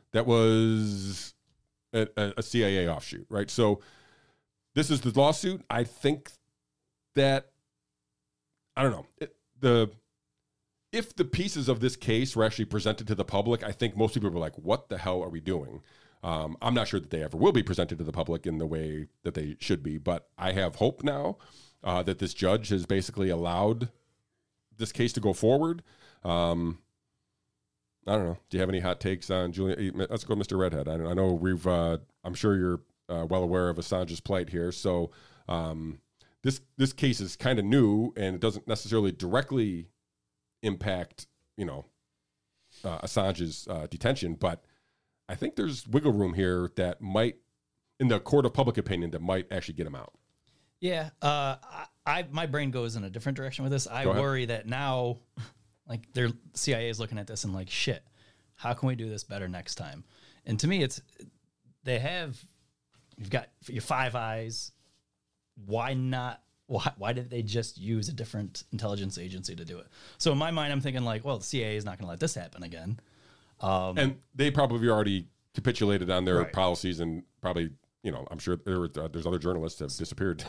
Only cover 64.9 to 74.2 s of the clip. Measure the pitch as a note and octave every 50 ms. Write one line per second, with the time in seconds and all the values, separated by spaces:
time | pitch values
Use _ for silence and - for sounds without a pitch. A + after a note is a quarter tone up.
64.9 | _ _ _ _ _ _ _ _ _ _ _ _ _ - G2+ G2 G#2 A2+ A#2 C3
65.9 | C3+ C3 B2+ C3 C3 B2+ B2 B2 A2+ - _ _ _ _ _ - B2+ G#2 - D#3
66.9 | - - G2 A2 A#2+ B2 B2 A#2+ A#2+ B2 A2+ G#2 G2+ A#2 A2 - - - F#2 G#2
67.9 | A2+ A2 G2+ D#3 D#3 A2 A2+ - - G#2 G#2 G2+ - - - - - G#2 A2+ G#2
68.9 | G2+ G2+ G2 F#2+ F#2 F2+ F2 F#2 F#2 F#2 F#2 - E2+ E2+ E2+ E2 F2+ F2+ - -
69.9 | - - - - - - - E3 C#3+ C#3 D#3 E3 E3 D#3+ D3+ D3 C#3+ C#3 C3+ C#3+
70.9 | B2+ B2+ B2 A#2 A2 G#2+ G#2+ C#3+ C3 G#2 - - - C3 A2+ G#2+ G#2+ G#2+ G2+ G#2
71.9 | F#2 - G#2 F2 E2+ E2+ - E3 - G#2+ F2 E2 - - F2 E2 E2+ E2 D#2+ F#2
72.9 | A2+ G#2+ - _ _ _ _ _ _ _ _ _ _ _ - F#2+ F#2+ F#2 F#2 F#2
73.9 | F#2 A#2+ C#3 C3+ C3+ -